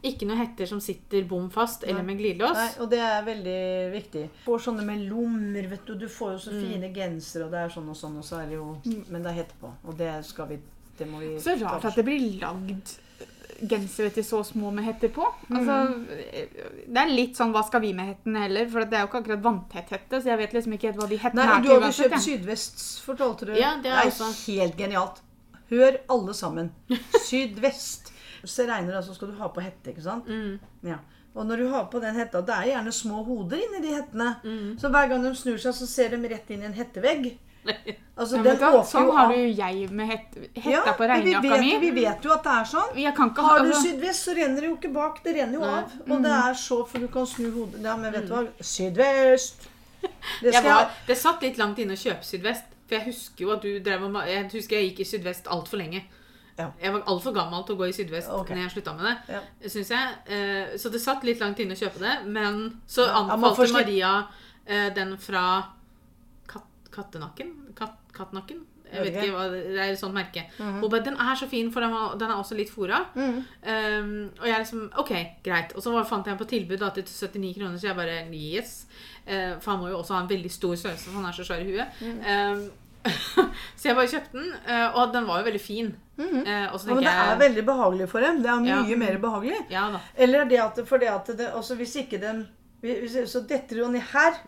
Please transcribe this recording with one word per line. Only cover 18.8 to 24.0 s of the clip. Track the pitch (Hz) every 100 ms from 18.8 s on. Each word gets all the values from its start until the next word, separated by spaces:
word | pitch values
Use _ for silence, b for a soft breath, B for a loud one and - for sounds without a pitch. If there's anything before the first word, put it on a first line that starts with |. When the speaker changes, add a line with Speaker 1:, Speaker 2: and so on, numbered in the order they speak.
Speaker 3:
det | 220
er | 220
jo | 202
ikke | 254
akkurat | 214 208
vanntett | 226 202 - 175 175
hette, | 190 - 262
så | 247
jeg | 226
vet | 214
liksom | 233 233
ikke | 214 226
helt | 202
hva | 214
de | 214
hettene | 233 240
Speaker 2:
Nei, | 262 214
Speaker 3:
er |
Speaker 2:
du | 262
Speaker 3:
til | 262
Speaker 2:
hadde | -
Speaker 3:
uansett, | 269 262
Speaker 2:
kjøpt | 302
Speaker 3:
jeg. | 311 262 180
Speaker 2:
sydvests, | 220 - - - -
fortalte | - 262 262 - 202
du. |
Speaker 1:
Ja, | 214 277 285
det | 254
er | 262